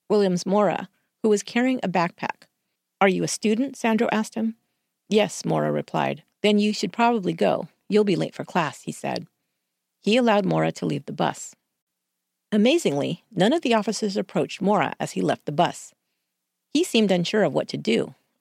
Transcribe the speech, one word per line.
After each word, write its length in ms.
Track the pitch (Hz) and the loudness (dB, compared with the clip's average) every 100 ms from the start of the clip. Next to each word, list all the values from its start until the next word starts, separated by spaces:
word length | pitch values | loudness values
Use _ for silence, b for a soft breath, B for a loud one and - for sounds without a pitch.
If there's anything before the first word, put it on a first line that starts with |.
| - | -2
Williams 380 | 208 190 180 185 | 2 2 0 0
Mora, 420 | 202 196 - - _ _ _ | 2 2 0 -6 _ _ _
who 60 | 220 | 0
was 120 | 208 | 0
carrying 380 | - 240 254 254 | 0 -2 0 0
a 80 | 190 | -2
backpack. 580 | 180 170 - - - - _ _ _ _ - | 0 -2 -4 -10 -10 -18 _ _ _ _ 0
"Are 80 | 196 | 2
you 140 | 180 | 2
a 40 | 160 | -2
student?" 480 | - 214 220 277 269 | -2 0 0 -2 -4
Sandro 320 | 226 220 233 | 0 0 2
asked 240 | 214 214 226 | 0 -2 -4
him. 200 | 226 - _ _ _ _ - | -6 -6 _ _ _ _ 0
"Yes," 360 | 208 202 - 165 | 2 2 -2 -4
Mora 260 | 156 151 | -2 0
replied. 520 | 147 - 160 139 147 _ _ | -2 -4 -4 -4 -6 _ _
"Then 180 | 208 208 | 2 2
you 140 | 208 | 2
should 200 | 208 196 | -2 -4
probably 400 | - 233 233 180 | 0 0 2 -2
go." 360 | 165 196 - - _ - | 0 0 0 -4 _ 0
"You'll 140 | 202 208 | 2 2
be 100 | 160 | 0
late 200 | 156 - | -2 -8
for 100 | 165 | -4
class," 380 | 185 147 - | -2 -2 -6
he 80 | - | -12
said. 360 | - 143 123 - _ _ _ _ _ _ _ | -8 -6 -6 -10 _ _ _ _ _ _ _
He 140 | 196 240 | 0 2
allowed 300 | 240 208 185 | 4 2 2
Mora 260 | 160 160 | 0 0
to 120 | - 165 | -2 -4
leave 200 | 143 - | -4 -6
the 40 | |
bus. 440 | 147 160 - - - _ _ _ _ _ _ _ _ _ | -4 -2 -4 -12 -20 _ _ _ _ _ _ _ _ _
Amazingly, 760 | 208 233 330 185 139 135 175 _ | 2 4 4 2 0 -2 -6 _
none 200 | 175 202 | 0 2
of 100 | 339 | 2
the 120 | 269 | 2
officers 420 | 226 208 208 208 208 | 0 0 -4 -4 -4
approached 460 | 190 180 - - | -4 -4 -4 -2
Mora 320 | 190 202 135 - | 0 2 0 -4
as 120 | 156 | -6
he 100 | 185 | -2
left 240 | 170 127 - | -2 -2 -2
the 60 | |
bus. 420 | 147 160 - - _ _ _ _ _ _ _ _ | 0 0 -2 -16 _ _ _ _ _ _ _ _
He 100 | 285 | -2
seemed 280 | 370 233 202 | 0 2 4
unsure 320 | 180 170 214 | 2 0 0
of 100 | 170 | 0
what 140 | 143 - | 0 -4
to 80 | 147 | -6
do, 380 | 156 220 - - _ _ | -2 -2 -2 -10 _ _